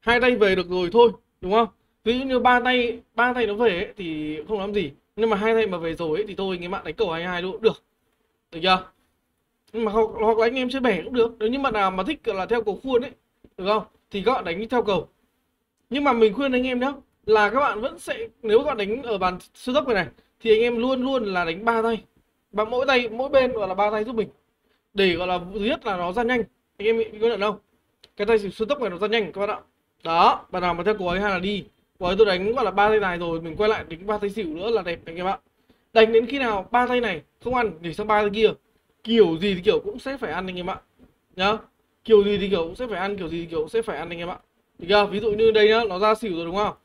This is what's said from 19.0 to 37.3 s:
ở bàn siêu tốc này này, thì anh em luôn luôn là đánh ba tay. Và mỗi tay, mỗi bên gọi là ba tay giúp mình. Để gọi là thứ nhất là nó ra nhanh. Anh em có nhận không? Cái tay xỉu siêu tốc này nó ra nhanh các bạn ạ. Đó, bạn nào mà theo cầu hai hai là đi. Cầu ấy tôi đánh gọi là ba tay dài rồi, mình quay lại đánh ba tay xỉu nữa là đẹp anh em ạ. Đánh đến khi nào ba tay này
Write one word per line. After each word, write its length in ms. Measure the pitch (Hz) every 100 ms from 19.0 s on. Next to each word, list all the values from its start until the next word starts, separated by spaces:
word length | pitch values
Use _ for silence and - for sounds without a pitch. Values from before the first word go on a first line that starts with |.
ở 160 | 247 202
bàn 200 | 185 180 -
siêu 200 | _ -
tốc 120 | 262 277
này 80 |
này, 120 | 214 151 - _ _
thì 140 | 226
anh 60 | 214
em 180 | 240 233
luôn 240 | 247 262
luôn 220 | 254 269
là 200 | 208 185
đánh 200 | 170 165
ba 180 | 226 226
tay. 220 | 226 226 - _ _ _ _
Và 120 | 196
mỗi 220 | 214 247 277
tay, 220 | 254 240
mỗi 200 | 226 269
bên 240 | 269 254
gọi 160 | 220 190
là 60 |
ba 160 | 185 208
tay 140 | 214
giúp 100 | 214
mình. 140 | 233 175 _ _ _ _ _ _
Để 200 | 202 190
gọi 120 | 170 180
là 140 | 180 175
thứ 60 | 202
nhất 260 | 208 320 240
là 100 | 185
nó 160 | 175
ra 100 | 185
nhanh. 220 | 240 254 202 _ _ _
Anh 60 | 208
em 340 | 226 220 214
có 80 | 226
nhận 120 | 214
không? 180 | 202 202 _ _ _ _ _ _
Cái 100 | 208
tay 120 | 226
xỉu 120 | 202
siêu 160 | - 214
tốc 140 | 285
này 100 | 220
nó 80 | 175
ra 80 | 202
nhanh 260 | 226 190
các 80 | 190
bạn 100 | 202
ạ. 100 | 208 - _ _ _
Đó, 420 | 165 165 208 269 -
bạn 120 | 180
nào 120 | 180
mà 100 | 170
theo 100 | 180 214
cầu 100 | 180
hai 120 | 175
hai 100 | 208
là 80 | 185
đi. 260 | 185 202 147 _ _ _
Cầu 100 | 180
ấy 80 | 190
tôi 100 | 214
đánh 260 | 180 196
gọi 120 | 247
là 60 | 220
ba 180 | 190 208
tay 120 | 214
dài 180 | 196 175
rồi, 220 | 175 165
mình 160 | 165 156
quay 140 | 214
lại 140 | 208 -
đánh 180 | 160 196
ba 120 | 208
tay 120 | 202
xỉu 160 | 202 180
nữa 240 | 156 202
là 120 | 226
đẹp 180 | 175 165 -
anh 100 | 165
em 100 | 180
ạ. 120 | 196 _ _ _ _ _
Đánh 200 | 226 220
đến 140 | 226 233
khi 120 | 277
nào 300 | 254 208 185
ba 160 | 247 247
tay 140 | 247
này 220 | 233 170 -